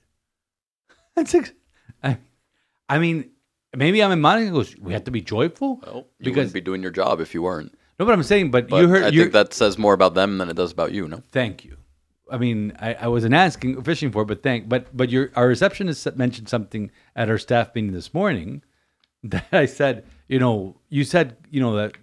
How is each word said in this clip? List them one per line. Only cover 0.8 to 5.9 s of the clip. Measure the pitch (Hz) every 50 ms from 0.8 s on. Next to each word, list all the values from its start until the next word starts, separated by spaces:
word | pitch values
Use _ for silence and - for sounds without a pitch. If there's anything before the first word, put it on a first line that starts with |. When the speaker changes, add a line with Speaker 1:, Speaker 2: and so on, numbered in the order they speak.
| _ _ _ _ _ _ -
Speaker 1:
That's | 339 320 - -
ex-, | 339 240 - - _ _ _ _ _ _ - - _ -
I, | 135 123 - - _ _ _ _ _ _ _ _ _ _ _ _ -
I | 139 156
mean, | 170 170 165 156 135 - _ _ _ _ _ _ _ _ -
maybe | 127 135 165 196 214 208
I'm | 196
admonishing, | 185 165 147 156 196 226 226 202
he | 170
goes, | 139 101 - - -
"We | 98 87 98
have | 107 -
to | 117
be | 123 110
joyful?" | 87 - 110 110 143 170 - - 277 277 254 247 -
Speaker 2:
Well, | -